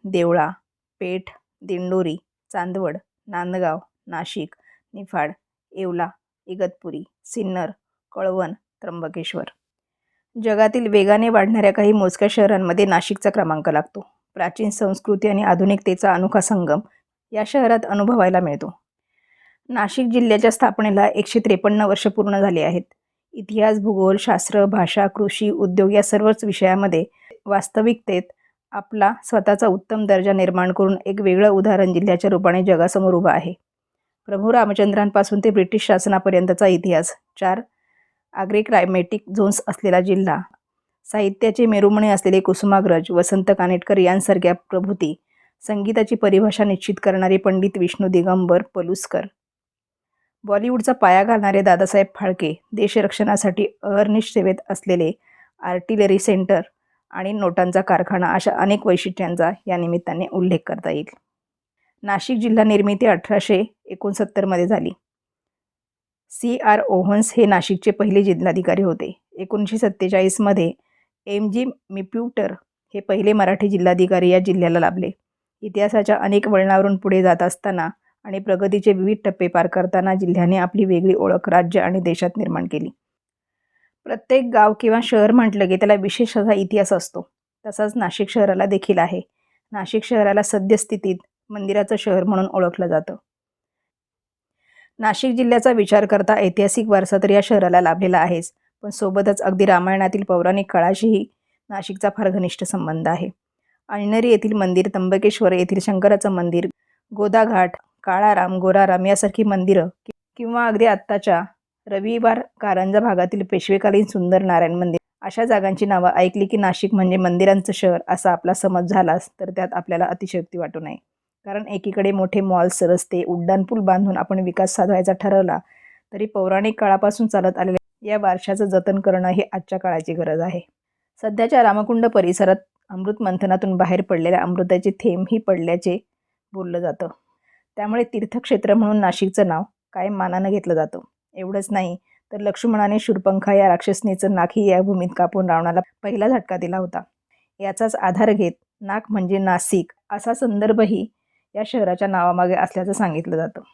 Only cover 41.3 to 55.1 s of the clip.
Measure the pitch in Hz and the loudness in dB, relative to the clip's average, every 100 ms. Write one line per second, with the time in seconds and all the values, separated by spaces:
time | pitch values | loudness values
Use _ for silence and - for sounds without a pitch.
41.3 | 196 220 208 233 208 202 214 214 196 190 | 0 -2 2 2 4 4 4 2 2 2
42.3 | 190 190 185 202 196 190 165 175 175 175 | 2 2 0 2 2 4 0 2 0 2
43.3 | 196 190 190 180 180 - 196 180 190 190 | 0 0 0 0 -2 0 2 4 2 0
44.3 | 185 175 175 _ 185 190 190 151 156 _ | 2 2 0 _ -4 -4 -4 -4 -6 _
45.3 | _ _ _ - 208 202 220 220 226 202 | _ _ _ -8 -4 -2 0 0 0 2
46.3 | 196 214 196 202 190 - 196 202 185 185 | 4 2 0 0 0 -4 -2 0 0 2
47.3 | 190 196 190 196 190 175 - 190 185 180 | 2 2 0 0 0 -2 -2 0 2 2
48.3 | 185 175 175 - 190 170 190 - - 202 | 0 2 2 0 -8 -6 -6 -6 -8 -8
49.3 | _ _ _ _ _ _ _ _ _ _ | _ _ _ _ _ _ _ _ _ _
50.3 | _ 208 202 240 254 220 254 190 185 202 | _ -4 -2 0 -2 0 2 6 6 4
51.3 | 226 202 196 196 180 190 202 196 - 196 | 2 2 2 4 4 4 2 0 -2 -4
52.3 | 180 160 160 _ 208 202 226 196 - 208 | -2 -4 -6 _ -4 0 0 -2 -2 -2
53.3 | 202 202 185 202 _ - 202 208 214 220 | 0 0 -2 -4 _ -4 0 2 0 0
54.3 | 220 185 190 - 196 196 180 160 | 0 0 -2 -6 -8 -2 0 0